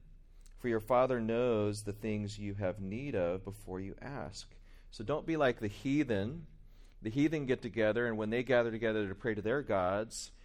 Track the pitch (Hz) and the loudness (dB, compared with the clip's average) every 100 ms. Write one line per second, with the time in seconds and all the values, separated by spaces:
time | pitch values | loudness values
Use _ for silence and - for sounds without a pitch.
0 | - - - - - - 123 110 107 123 | -18 -20 -20 -20 -20 -6 0 0 4 4
1 | 131 123 110 117 123 107 104 104 104 101 | 4 2 2 2 4 4 2 -2 -6 -6
2 | 110 104 101 104 101 101 92 92 95 113 | -2 -2 -4 -6 -6 -2 -2 -2 -6 -6
3 | 143 104 85 95 98 95 - 92 98 - | -4 0 0 -2 -6 -12 -8 -8 -8 -10
4 | 120 135 71 - - - - - - - | -10 -8 -8 -12 -16 -20 -20 -20 -18 -10
5 | 107 147 160 160 131 117 107 - 135 147 | -4 -4 0 4 4 4 -4 -4 0 2
6 | 127 101 107 165 - - - - - - | 2 2 0 -4 -12 -18 -20 -20 -20 -10
7 | 107 131 151 156 127 120 120 110 107 113 | -4 2 2 2 0 0 0 2 2 4
8 | 120 107 107 120 123 123 117 110 113 107 | 2 0 0 0 4 4 4 2 0 2
9 | 98 95 120 104 104 143 113 98 90 101 | 0 -2 -2 0 0 0 2 2 4 2
10 | 117 - - - | -2 -8 -12 -16